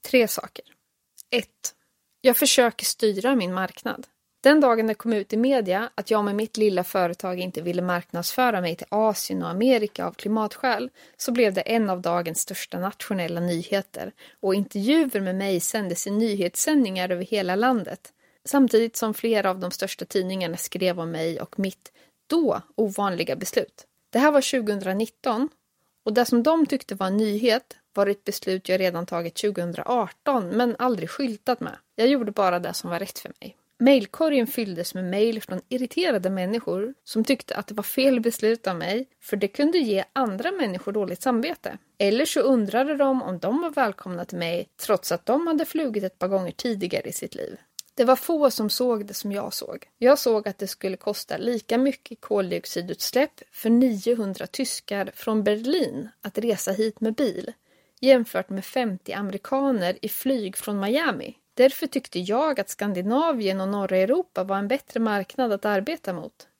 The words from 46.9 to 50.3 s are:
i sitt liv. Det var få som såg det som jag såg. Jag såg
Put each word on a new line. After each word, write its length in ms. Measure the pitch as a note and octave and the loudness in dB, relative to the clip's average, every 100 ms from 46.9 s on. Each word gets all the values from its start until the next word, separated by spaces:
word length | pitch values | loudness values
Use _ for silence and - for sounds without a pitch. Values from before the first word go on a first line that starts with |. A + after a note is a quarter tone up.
| - - | -4 -6
i 40 | |
sitt 220 | - - | -10 -10
liv. 220 | - - - _ - _ | -10 -10 -12 _ -18 _
Det 100 | - | 2
var 120 | A#3+ C4 | 6 6
få 340 | - E4 C#4+ | 4 4 4
som 200 | - G#3+ | 2 -2
såg 360 | - B3 A3 G3+ | 0 0 0 -4
det 80 | |
som 180 | - G#3 | -8 -6
jag 220 | G3+ G#3 | -6 -6
såg. 320 | - - - - _ | -8 -10 -14 -16 _
Jag 200 | A#3+ C#4+ | 6 6
såg 300 | B3+ | 4